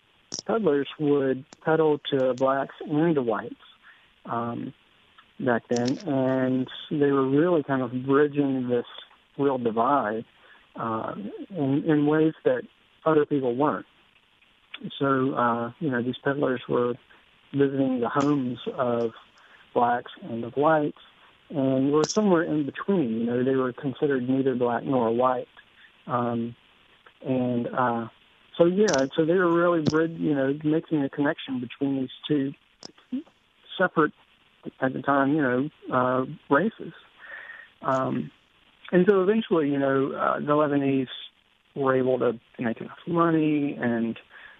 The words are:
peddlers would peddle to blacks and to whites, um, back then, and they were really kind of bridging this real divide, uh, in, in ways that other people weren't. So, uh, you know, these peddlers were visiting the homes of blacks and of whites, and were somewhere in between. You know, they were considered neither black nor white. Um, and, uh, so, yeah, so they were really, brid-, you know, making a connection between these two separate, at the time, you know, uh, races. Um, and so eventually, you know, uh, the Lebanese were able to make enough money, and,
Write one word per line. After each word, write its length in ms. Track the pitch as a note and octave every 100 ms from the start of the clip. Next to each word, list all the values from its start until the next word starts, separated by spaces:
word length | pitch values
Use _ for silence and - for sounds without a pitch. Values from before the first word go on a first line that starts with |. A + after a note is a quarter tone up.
| _ _ - - -
peddlers 420 | A3 F#3 C#3+ C3+ -
would 460 | D3 C#3+ C3+ C3 - -
peddle 360 | - D#3+ D#3 D3 -
to 240 | C#3 B2+
blacks 420 | B2 C3 C3+ C3+ -
and 340 | C#4+ D3+ E3+ D3
to 60 |
whites, 340 | A#2+ G2+ G#2+ - - _ - - _ _ -
um, 480 | A#2 A#2 A#2+ - - _ _ _ _ - -
back 280 | C3 A2+ -
then, 300 | A#2+ B2 C#3
and 680 | D#3+ C3+ C3 C3 C3 C3 B2+ - -
they 200 | D#3 C#3+
were 160 | C#3 C3
really 360 | C#3+ F3 E3+
kind 180 | C#3 C3+
of 240 | B2 B2+ C3
bridging 640 | C#3 D3 C#3+ C#3 C3 B2
this 180 | A#2+ - - - _ _ -
real 200 | C#3 B2+
divide, 680 | A#2 G#2+ A#2+ C#3+ G#2+ A2 - _ - - _ -
uh, 380 | - F#3 - - G3+ G#4 D4 F#3+
in, 280 | C3+ C#3+
in 220 | - D3+ D3
ways 280 | D#3 D#3+ -
that 200 | C#3+ B2+ - _ _ _ D#3+
other 200 | D3+ D3
people 300 | D3 C3 B2
weren't. 300 | D3 F#2+ - _ _ _ _ _ _ _ _ - F3+ -
So, 340 | C#3 C3+ C3+
uh, 380 | D3 A#2+ A#2 A#2 -
you 100 | D#3+
know, 120 | B2
these 160 | A#2+ B2
peddlers 380 | C#3+ C#3 C#3 B2 -
were 280 | C3 A#2+ A#2+ _ - _ _ _
visiting 480 | C#3 C#3 C3+ C3+ B2+
the 80 | A#2
homes 500 | C#3+ C#3 D3 B2 A#2 - -
of 380 | B2 A#2 A#2 - - _ - - -
blacks 380 | C3 A#2+ A#2+ - -
and 200 | F#3 A#2
of 140 | A#2 C3
whites, 400 | D3+ D#3 D3 - - _ - _ -
and 420 | E3+ C3+ C3+ C3+
were 120 | D3+
somewhere 400 | D3+ G#3+ G#3 E3+
in 220 | D#3+ D3+ C3+
between. 560 | - - G3 B2 A2+
You 40 | A#2
know, 180 | B2
they 120 | B2+ C3+
were 180 | B2+
considered 540 | A#2+ C#3 B2+ D3 C3+ B2
neither 280 | C3+ C3+ B2
black 280 | A#2+ A#2
nor 280 | - C3 A2+
white. 360 | A#2 B2+ B2 - - - _ - _ -
Um, 480 | B2 A#2+ A#2+ A#2 A#2+ _ _ _ _ - _ -
and, 420 | B2+ B2 A#2+ A#2+
uh, 400 | - B2 A#2 A2+ - _ _ _ -
so, 80 | E3+
yeah, 400 | F#3 G#3+ C#3 C3+ -
so 80 |
they 120 | D#3 F#3
were 180 | F3
really, 280 | E3+ F3 E3+
brid-, 360 | D3 D#3 E3 E3
you 160 | E3+
know, 240 | C#3+ C3+ D3
making 400 | D3+ D#3 - D#3
a 60 | C3+
connection 500 | - C#3+ E3 - B2+
between 420 | A#2+ - C#3 C3+
these 80 | C3 - -
two 260 | D3+ C3+ - _ _ - - - B3+ - _ _ _ - -
separate, 360 | F#3 - D#3 - _ _ _ _ - -
at 100 | C3+
the 100 | C#3
time, 320 | C3+ C#3+ C3+
you 80 | D#3
know, 280 | C3+ B2 D3 - F#4+
uh, 340 | C3 B2+ B2+ C3+ D#3 -
races. 380 | F3+ G#3+ - - - - _ - - - - - _
Um, 480 | D3+ C3 C3 C#3 D3+ - _ _ _ _ -
and 140 | F3+ F#3
so 140 | G3
eventually, 460 | F#3 A3 - E3+ C#3+
you 100 | C#3
know, 320 | C#3 C3+ C3+
uh, 280 | - C#3 C3+
the 120 | C#3+
Lebanese 560 | D3 D3+ C#3+ C#3 C3+ B2+ - - _ _ _ _
were 220 | D3 C3+ C3
able 240 | B2+ B2+
to 180 | B2 A2+ _ -
make 220 | B2 A2+
enough 160 | - - -
money, 680 | E3+ E3+ D#3+ D#3 D3 C#3+ B2+
and, 400 | B2 A#2 A2+ A2+ - - - -